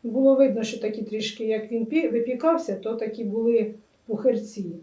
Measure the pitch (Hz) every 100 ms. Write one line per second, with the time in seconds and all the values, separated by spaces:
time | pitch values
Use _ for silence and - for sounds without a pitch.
0 | 233 233 269 269 269 226 220 233 214 214
1 | 208 214 214 - 220 220 214 226 220 311
2 | 302 233 233 247 320 330 - 190 220 226
3 | 220 233 208 220 226 233 208 - _ _
4 | - 214 254 208 - 208 175 160